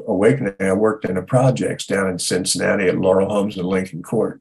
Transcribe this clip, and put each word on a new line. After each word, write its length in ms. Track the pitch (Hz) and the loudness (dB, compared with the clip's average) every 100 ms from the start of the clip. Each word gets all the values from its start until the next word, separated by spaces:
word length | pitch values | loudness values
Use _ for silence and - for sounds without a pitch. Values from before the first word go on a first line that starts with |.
| - | -4
awakening, 480 | 92 107 135 101 - | 2 4 2 -2 -2
I 120 | 95 | 0
worked 320 | 95 110 107 | 2 2 0
in 120 | - 92 | -4 -4
the 60 | |
projects 640 | 90 123 131 107 95 - - | 0 2 4 2 -2 -4 -4
down 220 | 98 95 | -2 0
in 100 | 90 | -2
Cincinnati 680 | - 92 95 90 95 101 92 | -2 -2 -2 -2 0 2 0
at 100 | 90 | 2
Laurel 300 | 95 95 98 | 2 4 2
Homes 300 | 104 101 95 | 0 -2 -4
and 80 | 90 | -2
Lincoln 360 | 95 92 80 | -2 -4 -8
Court, 380 | - 113 92 - | -4 -2 -2 -6